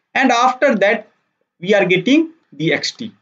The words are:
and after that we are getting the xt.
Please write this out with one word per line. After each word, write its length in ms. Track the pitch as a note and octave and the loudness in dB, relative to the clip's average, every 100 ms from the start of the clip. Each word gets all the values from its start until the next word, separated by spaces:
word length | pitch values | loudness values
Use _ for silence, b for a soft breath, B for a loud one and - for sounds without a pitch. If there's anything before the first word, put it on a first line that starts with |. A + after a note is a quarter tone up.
| _ | _
and 180 | A#3+ C4 | -2 0
after 440 | A#3+ B3+ B3+ C#4+ G#3+ | 2 0 0 0 2
that 340 | G3 A3+ - _ _ _ _ _ | 0 -2 -8 _ _ _ _ _
we 140 | F3 | -2
are 120 | G3+ F3+ | 0 2
getting 480 | F3+ G#3 D4+ D#4+ - _ | 0 2 2 2 -8 _
the 160 | C#3 D#3 | -6 -4
xt. 420 | C#3+ - - A2+ - | -4 -6 -10 -16 -16